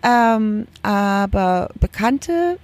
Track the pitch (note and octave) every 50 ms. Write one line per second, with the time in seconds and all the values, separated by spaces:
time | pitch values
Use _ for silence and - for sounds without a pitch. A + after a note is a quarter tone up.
0 | - B3+ A#3+ A#3+ A#3 A3+ A3+ A3 A3 G#3+ G#3 G#3+ A3 - - - - G#3 G#3 G3+
1 | G3+ G3+ G3 G3 G3+ G3 G3 G3 F#3+ F#3 F#3 F3+ - - - - - F3+ - -
2 | G#3 A#3 C4 C#4 - - E4+ E4+ F4 F4 F4+ F#4